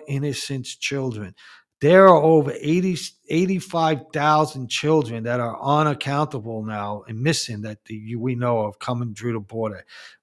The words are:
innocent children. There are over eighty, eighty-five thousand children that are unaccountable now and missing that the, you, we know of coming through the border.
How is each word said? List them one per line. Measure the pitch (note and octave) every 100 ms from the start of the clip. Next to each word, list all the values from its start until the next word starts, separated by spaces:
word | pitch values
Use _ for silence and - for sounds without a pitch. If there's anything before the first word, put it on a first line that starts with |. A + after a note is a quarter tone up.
| -
innocent | C#3 C#3+ B2+ - C3+ A#2+
children. | - - C#3 C3 G#2+ G2 - - - _ _
There | C#3+ F#3 F#3+
are | E3
over | D#3 D#3+ C#3 -
eighty, | D3 E3+ F#3 E3+ - - -
eighty-five | D#3+ F#3 F#3+ - E3+ D#3+ D3 -
thousand | D#3 D3 D3+ D#3 C3+ B2
children | - D3 D#3+ B2 A#2
that | A2+ B2
are | A#2 -
unaccountable | C3+ D3 D#3 C3+ C#3 C#3+ D3 C3+ A2 A2
now | A2 G#2+ G2+ G#2 A2
and | A2+
missing | C#3 D3+ - G#2+
that | G#2+ G#2+
the, | -
you, | A2 A2 A#2
we | B2
know | A#2+ B2 A#2
of | G#2+ G2
coming | - A#2+ A#2+
through | G#2 A#2+
the | A2+
border. | G2 A2+ A2 F#2+ - - - -